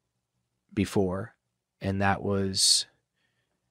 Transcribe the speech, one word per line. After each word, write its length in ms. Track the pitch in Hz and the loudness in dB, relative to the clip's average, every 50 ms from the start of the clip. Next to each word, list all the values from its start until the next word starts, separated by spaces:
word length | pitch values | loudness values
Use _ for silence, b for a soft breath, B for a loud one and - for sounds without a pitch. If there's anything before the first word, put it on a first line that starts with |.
| _ _ _ _ _ _ _ _ _ _ _ _ _ _ - | _ _ _ _ _ _ _ _ _ _ _ _ _ _ -2
before, 600 | 107 95 - - 107 95 90 90 98 110 - _ _ _ _ _ _ _ _ _ - | 0 0 2 2 0 0 0 -2 -6 -8 -10 _ _ _ _ _ _ _ _ _ -6
and 200 | - 98 98 98 | -4 -2 -2 0
that 200 | 98 98 98 - | 2 2 2 0
was, 640 | - 101 101 98 98 95 95 - - - - - - - _ _ _ _ _ _ _ _ _ _ _ _ _ _ _ _ | 0 -2 0 0 0 -2 -2 0 2 2 2 0 -2 -6 _ _ _ _ _ _ _ _ _ _ _ _ _ _ _ _